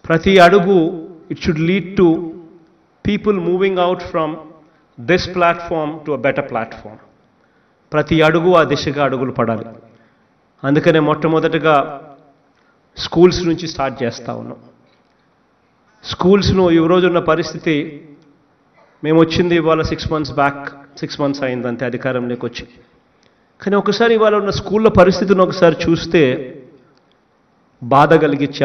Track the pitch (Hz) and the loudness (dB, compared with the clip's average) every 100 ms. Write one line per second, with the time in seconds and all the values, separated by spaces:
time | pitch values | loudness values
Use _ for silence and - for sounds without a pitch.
0 | - 165 190 190 175 202 180 185 160 175 | -2 0 4 8 8 6 4 2 2 -4
1 | 165 170 - 156 - 156 165 196 175 202 | -14 -20 -14 -6 -4 -2 -2 -2 -2 2
2 | 175 165 165 175 165 - _ _ _ _ | 2 2 -4 -12 -20 -20 _ _ _ _
3 | 202 208 214 202 170 180 196 185 175 180 | -6 -2 -2 -2 -2 -2 -2 0 -2 -2
4 | - 170 156 160 156 - _ _ _ - | -6 -6 -6 -8 -16 -20 _ _ _ -8
5 | 120 180 170 185 170 175 170 165 151 160 | 0 0 0 0 0 0 -6 -6 -6 -8
6 | 151 135 139 135 139 117 113 - 104 110 | -8 -2 -2 -2 -6 -8 -8 -14 -20 -20
7 | _ _ _ _ _ _ _ _ _ 151 | _ _ _ _ _ _ _ _ _ -2
8 | 147 160 156 165 170 175 139 143 165 139 | 0 2 2 2 4 4 2 -2 -4 -2
9 | 135 131 131 127 117 110 113 113 113 _ | -2 -2 -4 -2 -2 -4 -8 -18 -20 _
10 | _ _ _ _ _ _ 135 147 170 160 | _ _ _ _ _ _ -2 2 2 2
11 | 151 151 160 160 156 160 156 147 156 139 | 2 0 0 0 0 0 2 0 0 -10
12 | 151 139 _ _ _ _ _ _ _ - | -18 -20 _ _ _ _ _ _ _ -14
13 | - 165 180 170 170 165 160 - 135 120 | -4 4 4 4 -2 -4 -6 -6 -8 -4
14 | 120 - 120 117 117 - - _ _ _ | -6 -6 -12 -12 -14 -18 -20 _ _ _
15 | _ _ _ _ _ _ _ _ _ _ | _ _ _ _ _ _ _ _ _ _
16 | - - 180 202 - 190 180 165 165 185 | -16 -2 2 4 2 2 2 2 4 2
17 | 180 175 160 160 165 160 180 147 160 147 | 2 0 0 -2 -4 -6 -4 -4 -6 -12
18 | 160 143 _ _ _ _ _ _ _ _ | -20 -20 _ _ _ _ _ _ _ _
19 | 151 160 160 165 175 170 156 160 156 156 | 0 2 4 2 0 0 2 0 -2 -6
20 | - 156 147 139 143 139 139 - - - | -6 -6 -4 -2 -2 -2 -12 -20 -20 -14
21 | 147 - 143 139 135 123 123 117 123 117 | -12 -4 -4 -4 -6 -4 -6 -6 -6 -4
22 | 131 127 120 120 117 - - _ _ _ | -4 -4 -6 -6 -8 -10 -16 _ _ _
23 | _ _ _ _ _ _ - 202 202 202 | _ _ _ _ _ _ -2 0 0 0
24 | 233 226 214 208 202 - - 208 220 - | 2 4 2 2 0 -6 -4 0 2 4
25 | 190 185 185 190 185 - 170 151 170 165 | 4 2 0 2 0 4 2 2 0 -2
26 | - 180 156 135 127 - - _ _ _ | 0 2 2 0 -8 -16 -20 _ _ _
27 | _ _ _ _ _ _ _ _ 120 135 | _ _ _ _ _ _ _ _ 0 4
28 | 151 160 151 139 143 - | 6 4 2 0 -4 -2